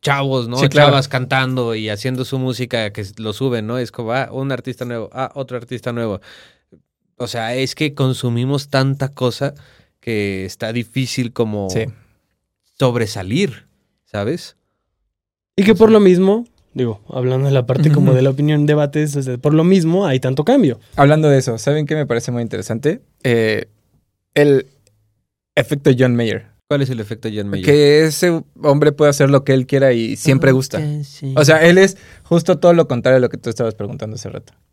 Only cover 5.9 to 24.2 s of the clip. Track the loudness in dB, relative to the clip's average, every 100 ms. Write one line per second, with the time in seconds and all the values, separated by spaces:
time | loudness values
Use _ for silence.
5.9 | -6 -4 -6 -10 -20 -20 _ _ _ _
6.9 | _ _ _ -10 -8 -6 -4 -6 -4 -6
7.9 | -2 -2 -2 -4 -2 -2 -4 -2 -2 0
8.9 | -2 -6 -2 -4 -2 -8 -8 -20 _ _
9.9 | _ -6 -4 -4 -6 -8 -10 -8 -6 -6
10.9 | -6 -6 -4 -6 -4 -4 -2 -4 -4 -6
11.9 | -10 _ _ _ _ _ _ _ _ -2
12.9 | 0 -4 -6 -6 -2 -2 -6 _ _ _
13.9 | _ _ -6 -6 -6 -12 _ _ _ _
14.9 | _ _ _ _ _ _ 0 2 6 6
15.9 | 8 6 6 4 0 -4 _ _ -4 -4
16.9 | -4 _ -4 -2 0 2 0 0 2 2
17.9 | 4 4 4 2 0 0 2 2 2 0
18.9 | -2 -4 -4 -6 -4 2 4 4 4 4
19.9 | 0 0 0 0 -2 2 4 2 -2 _
20.9 | 2 4 6 4 2 0 -4 -2 -2 -2
21.9 | -4 -2 -4 -4 -6 -6 -8 -8 -4 -4
22.9 | -4 _ _ -2 0 0 -2 -6 _ _
23.9 | _ _ _